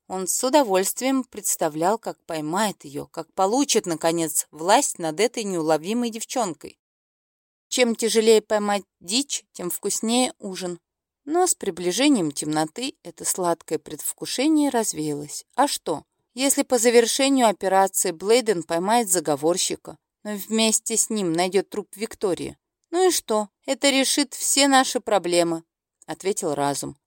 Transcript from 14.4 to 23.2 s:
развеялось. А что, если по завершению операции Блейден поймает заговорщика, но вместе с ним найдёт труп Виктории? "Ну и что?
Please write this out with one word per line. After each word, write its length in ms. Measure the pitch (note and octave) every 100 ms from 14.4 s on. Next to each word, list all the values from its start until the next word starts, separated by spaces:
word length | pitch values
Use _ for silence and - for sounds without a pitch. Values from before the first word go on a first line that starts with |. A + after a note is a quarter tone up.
| C#4+ D#4 C#4+
развеялось. 760 | B3+ A3 D#3+ D3+ D3 D3 - - -
А 120 | A#3+
что, 360 | - - D#3 - _ _
если 300 | - C#4 C#4
по 140 | C4+ B3
завершению 720 | A#3+ A#3 A3+ - C4+ C4+ A#3
операции 600 | F#3+ F#3+ F#3+ G3 - F#3+
Блейден 520 | E3 F#3+ A#3 A3+ F3+
поймает 460 | D#3 E3+ F#3 A#3 A3
заговорщика, 880 | F3+ D3+ C#3+ D3+ F3+ - - - D#3+ _ _
но 120 | G#3 G#3
вместе 600 | F#3 A3 A3+ A3 - A3
с 140 | -
ним 240 | A3 F#3
найдёт 360 | D#3+ F#3 F#3+ F3+
труп 200 | - F3+ -
Виктории? 600 | A3+ - F#3+ E3 - - _ _ _ E4+
"Ну 140 | F#4
и 20 |
что? 380 | -